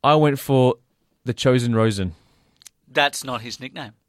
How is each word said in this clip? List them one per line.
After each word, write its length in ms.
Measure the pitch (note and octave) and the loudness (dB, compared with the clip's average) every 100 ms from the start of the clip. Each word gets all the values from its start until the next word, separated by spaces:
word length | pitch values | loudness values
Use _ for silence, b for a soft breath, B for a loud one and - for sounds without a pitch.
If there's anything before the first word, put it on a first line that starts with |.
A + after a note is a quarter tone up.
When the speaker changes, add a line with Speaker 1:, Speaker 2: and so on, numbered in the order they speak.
Speaker 1:
I 140 | C3+ D#3 | 4 4
went 240 | D3+ C#3 | 4 0
for 340 | - C3+ B2+ - _ _ _ _ | 0 2 2 0 _ _ _ _
the 80 | - | -10
Chosen 440 | A#2 C3+ B2+ A#2+ A2+ | -2 2 2 2 2
Rosen. 380 | A2+ G2 F#2 E2 _ _ _ _ - _ _ | 0 0 -6 -8 _ _ _ _ -20 _ _
Speaker 2:
That's 340 | C3+ C#3+ - | -2 -2 -2
not 180 | C3+ B2 | -8 -8
his 200 | A#2+ A2 | -10 -14
nickname. 320 | B2+ D3+ B2 _ | -14 -14 -16 _